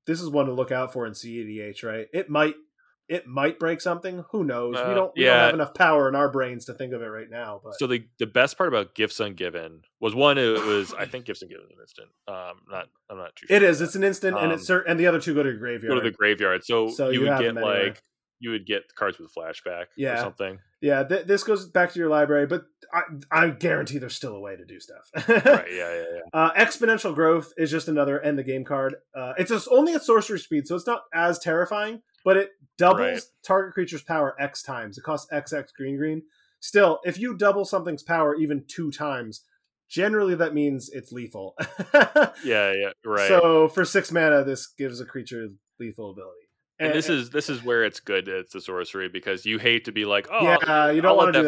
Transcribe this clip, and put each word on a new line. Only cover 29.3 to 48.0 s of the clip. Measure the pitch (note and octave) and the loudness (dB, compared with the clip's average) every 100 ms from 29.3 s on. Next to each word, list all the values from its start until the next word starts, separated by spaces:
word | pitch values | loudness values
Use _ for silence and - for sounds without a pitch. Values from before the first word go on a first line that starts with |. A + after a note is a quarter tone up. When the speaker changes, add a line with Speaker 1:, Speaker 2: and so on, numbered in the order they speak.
| C3 | -4
Speaker 1:
it's | F#3 | -2
just | A3 B3 | -2 4
only | B3+ D#4+ | 4 4
at | D#4+ | 2
sorcery | - A3+ G#3 F#3 | 2 2 2 -6
speed, | - D3+ C#3+ | -4 -4 -4
so | F3 | -6
it's | A#3+ | -4
not | A#3+ - | -6 -4
as | E3 E3+ E3+ | 0 0 0
terrifying, | E3+ D#3+ F3+ G#3 G#3+ A3+ _ _ | -2 0 0 -2 -6 -10 _ _
but | F#3+ F#3+ | 4 4
it | G3 _ _ - | 2 _ _ 4
doubles | F3+ F#3 | 6 6
Speaker 2:
Right. | F#2 - - _ | 2 -2 -8 _
Speaker 1:
target | - F#3+ F#3+ | 0 0 0
creature's | F#3 F3 D#3 | -4 -4 -6
power | - D#3+ C#3 C3+ | -4 -2 -2 -2
X | C#3 - | -8 -8
times. | - B2 G#2+ G2+ | -10 -10 -12 -12
It | |
costs | D#3 D3 - | -8 -8 -6
X, | D3 C#3+ | -8 -6
X, | D3+ - | -8 -8
green, | - C3+ C#3 | -10 -6 -4
green. | D#3 D#3+ D#3 _ _ _ | -4 -6 -10 _ _ _
Still, | - G3+ F3+ D#3+ | 0 6 6 4
if | F3 F3 | -4 -6
you | B3 F#3 | -6 0
double | G3+ G3+ | 2 2
something's | F#3+ F#3+ E3+ D3 | 0 -4 -4 -6
power | - E3 D3+ D3+ | -2 0 0 0
even | D3+ C#3 C#3 | -2 -4 -8
two | - D#3 | -8 -8
times, | C#3 D3+ C3 A2+ - _ _ _ _ _ | -6 -6 -6 -10 -16 _ _ _ _ _
generally | D#3+ G#3 G#3+ F#3+ E3 | -2 0 2 2 2
that | E3 | 0
means | D3+ C#3+ C3+ - | 0 0 -2 -8
it's | C3 - | -14 -14
lethal. | B2+ A#2 G#2 F#2+ - | -12 -12 -12 -12 -10
<laughs> | D3 - F#3 D4 G#3+ D4+ - - | -10 -10 4 6 6 4 2 0
Speaker 2:
Yeah, | C#3 G#2+ G2+ | 0 2 4
yeah, | G2 G2 - | 2 -2 -6
right. | A2+ G#2 C#3 | -2 2 6
Speaker 1:
So | F3+ E3+ D#3+ D#3 | 6 6 6 4
for | F#3+ | 2
six | E3 G3 - | 0 0 0
mana, | E3 D#3 D3 | 2 4 4
this | C3+ C3 - | 2 -4 -8
gives | - C3+ A#2+ | -8 -8 -8
a | |
creature | B2+ C3 B2 A#2+ A2 G2 _ - | -12 -12 -12 -10 -12 -14 _ -14
lethal | A#2 G2+ G#2 | -14 -12 -14
ability. | F#2+ F#2 F2+ _ _ _ - | -14 -18 -20 _ _ _ -4
Speaker 2:
And | D#3 | 0
Speaker 1:
And | D3+ | 0
Speaker 2:
this | D#3+ | 0
is, | C#3+ A#2+ | -2 -2
this | C#3+ D3 | -4 -4
is | B2+ | -4
where | A#2+ A#2+ | 0 2
it's | G#2+ - | 2 -2